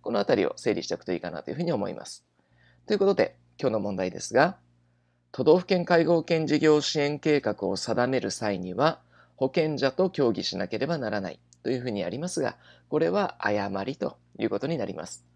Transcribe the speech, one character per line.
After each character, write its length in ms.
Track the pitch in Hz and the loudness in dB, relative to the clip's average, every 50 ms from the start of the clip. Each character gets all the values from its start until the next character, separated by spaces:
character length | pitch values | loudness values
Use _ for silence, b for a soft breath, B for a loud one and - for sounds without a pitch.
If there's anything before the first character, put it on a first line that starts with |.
こ 100 | _ - | _ -2
の 80 | 117 104 | -2 -2
あ 60 | 202 | 2
た 100 | - 143 | 2 2
り 100 | 104 92 | 2 2
を 80 | - - - | 0 -2 -2
整 160 | - - 104 | -2 0 0
理 100 | - - | 0 -2
し 40 | - | -6
て 80 | 87 | -6
お 20 | - | -6
く 80 | - | -4
と 80 | - 92 | -4 -4
い 40 | 82 | -4
い 20 | |
か 100 | - 87 | -4 -8
な 120 | 80 78 - | -10 -10 -10
と 80 | - | -8
い 20 | 87 | -6
う 20 | |
ふ 40 | 135 | -4
う 40 | 175 | -2
に 80 | 170 | -2
思 160 | 156 113 95 95 | -2 -2 -4 -6
い 60 | 85 | -8
ま 120 | - - | -10 -14
す。 200 | - - - _ _ _ b b b b b b b b b b - | -16 -18 -18 _ _ _ b b b b b b b b b b -2
と 60 | 214 | 0
い 20 | |
う 40 | 202 | 2
こ 60 | 196 | 2
と 80 | 196 196 | 2 4
で、 240 | - 101 - - _ _ _ _ _ | 4 2 0 0 _ _ _ _ _
今 120 | - 131 | -2 0
日 40 | 110 | 0
の 60 | 110 | 0
問 160 | 98 101 98 | -2 -4 -4
題 160 | 92 95 92 | -2 -2 -4
で 80 | 87 87 | -4 -6
す 140 | - - 110 | -12 0 4
が、 240 | 120 143 175 202 - _ _ _ _ _ _ _ _ _ _ _ _ _ _ | 4 4 4 2 -4 _ _ _ _ _ _ _ _ _ _ _ _ _ _
都 140 | - - 127 | -6 0 6
道 120 | 151 156 185 | 6 6 6
府 80 | 180 | 6
県 200 | - 196 180 175 | 2 0 0 2
介 180 | - 180 165 170 | 4 4 4 6
護 120 | 156 170 | 4 2
保 40 | 165 156 - | 2 2 0
険 180 | 170 160 160 | 0 0 0
事 140 | 143 147 151 | 0 0 4
業 220 | 156 156 151 151 | 6 6 4 4
支 180 | 143 - - 156 | 2 0 0 0
援 200 | 143 143 147 143 | 0 0 -2 -2
計 200 | - 160 151 143 | 0 2 2 2
画 240 | - 107 104 - 101 | 2 0 -4 -2 -2
を 140 | 92 95 95 | -4 -2 -4
定 300 | - - 117 123 123 123 | -4 -2 0 0 2 2
め 120 | 131 127 | 0 0
る 100 | - 104 | -2 -2
際 300 | - - 117 107 101 90 | -6 -4 -2 -2 -2 -2
に 140 | 90 92 90 | -6 -8 -2
は、 260 | 101 135 160 165 - b b b b b b b b | 0 0 0 0 -2 b b b b b b b b
保 100 | 131 135 - | -2 0 0
険 240 | 175 156 156 156 131 | 0 0 0 0 0
者 160 | 127 135 - | 0 0 2
と 160 | - 185 185 | 2 0 0
協 240 | - - 143 117 104 | 2 2 2 2 2
議 100 | - 92 | 0 -4
し 140 | - - 92 | -6 -4 -6
な 100 | 95 92 | -6 -6
け 100 | - 107 | -4 -4
れ 100 | 127 147 | -2 -2
ば 100 | 170 156 | -2 -4
な 120 | 127 107 | -4 -4
ら 120 | 104 104 | -4 -4
な 80 | 98 85 | -6 -6
い 100 | - - _ _ - _ _ | -10 -12 _ _ -20 _ _
と 60 | 117 | -4
い 80 | 127 127 | -4 -2
う 40 | |
ふ 40 | 123 | -2
う 60 | 127 | -4
に 120 | 107 101 90 | -4 -4 -4
あ 60 | 87 | -4
り 100 | 90 123 | -4 -6
ま 80 | 160 180 | -6 -6
す 140 | - - | -4 -2
が、 160 | 139 120 - b b b b b b b | -2 -2 -4 b b b b b b b
こ 100 | - 151 | 0 0
れ 100 | 160 - | 2 2
は 280 | 180 208 196 - - _ | 2 0 0 -2 -4 _
誤 440 | - - 104 104 98 101 95 98 98 | -2 0 0 0 0 -2 -4 -4 -6
り 120 | 127 139 | -6 -6
と 220 | _ - - - _ _ _ _ - | _ -6 -6 -6 _ _ _ _ -4
い 80 | 110 | -2
う 40 | 110 | -2
こ 100 | 98 101 | -2 -2
と 80 | - 143 | -2 -4
に 100 | 170 147 | -4 -4
な 80 | 107 | -4
り 80 | 95 92 | -6 -6
ま 120 | 78 80 | -10 -10
す。 200 | - - - _ _ _ | -12 -14 -20 _ _ _